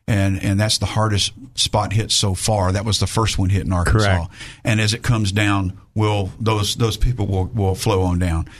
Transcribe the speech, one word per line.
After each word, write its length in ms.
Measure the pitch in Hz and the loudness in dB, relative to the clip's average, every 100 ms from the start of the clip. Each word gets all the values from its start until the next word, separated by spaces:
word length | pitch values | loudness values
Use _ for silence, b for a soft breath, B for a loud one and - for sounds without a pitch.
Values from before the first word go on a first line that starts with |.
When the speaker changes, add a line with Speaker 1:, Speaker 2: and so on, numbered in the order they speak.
| - | -2
Speaker 1:
And, 340 | 101 98 92 | 0 0 0
and 160 | 101 98 | 0 0
that's 180 | 107 - | 0 0
the 60 | |
hardest 460 | 98 107 110 101 - - - | -2 0 0 0 -2 -6 -10
spot 380 | - - 107 98 | -4 -2 0 0
hit 180 | 104 104 | -2 0
so 220 | - 104 | 0 0
far. 380 | 90 - 107 92 | -2 0 0 2
That 100 | 101 | 0
was 160 | 110 95 | 0 -2
the 80 | 98 | 0
first 300 | 117 110 - | 0 0 0
one 120 | 95 | 0
hit 160 | 98 | 0
in 60 | 85 | 0
Arkansas. 460 | 87 85 107 101 92 | 0 4 4 4 2
Speaker 2:
Correct. 140 | 82 B B B | 0 B B B
Speaker 1:
And 160 | 120 110 | -2 0
as 120 | 110 | 0
it 80 | 113 | 0
comes 280 | - 113 101 | 0 0 2
down, 480 | 104 101 98 95 - - | 0 2 0 -2 -6 -6
will 360 | 107 107 104 95 - | 0 0 0 -2 -2
those, 360 | 110 107 101 | 0 0 0
those 220 | - 113 - | 0 0 2
people 300 | 123 123 98 | 0 0 0
will, 180 | 95 | 0
will 300 | 90 110 95 | 0 0 0
flow 260 | 95 110 95 | 0 2 2
on 160 | 92 87 | 2 2
down. 280 | 90 80 - | 0 -2 -4